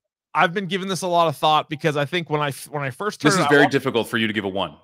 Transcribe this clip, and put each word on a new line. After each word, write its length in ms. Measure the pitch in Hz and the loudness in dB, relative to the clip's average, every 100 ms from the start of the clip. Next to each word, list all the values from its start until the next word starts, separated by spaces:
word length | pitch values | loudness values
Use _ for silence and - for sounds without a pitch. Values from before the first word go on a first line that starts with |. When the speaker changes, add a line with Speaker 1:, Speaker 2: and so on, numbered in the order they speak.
| _ _ _ | _ _ _
Speaker 1:
I've 200 | - 185 | 0 0
been 140 | 185 185 | 0 -4
giving 200 | 190 190 | -4 -4
this 140 | 180 | -4
a 60 | 185 | 0
lot 200 | 175 165 | 2 2
of 80 | 139 | 2
thought 340 | 156 151 - | 2 2 0
because 280 | 147 160 147 | -2 -2 0
I 80 | 143 | -2
think 240 | 180 156 | -4 -4
when 100 | 151 | -2
I 100 | 147 | -2
f-, 200 | 131 - | -6 -10
when 140 | 147 | -8
I 60 | 135 | -8
first 320 | - 202 - | -6 -8 -2
Speaker 2:
This 120 | 151 | 2
Speaker 1:
turned 80 | 185 | 2
Speaker 2:
is 40 | 147 | 4
Speaker 1:
it 20 | |
Speaker 2:
very 160 | 165 - | 6 4
Speaker 1:
on 40 | |
Speaker 2:
difficult 380 | 135 131 113 107 | 2 0 -2 -2
for 100 | 117 | -2
you 100 | 110 | 0
to 60 | |
give 120 | 107 98 | -2 -4
a 40 | |
one. 280 | 95 85 73 | -4 -6 -8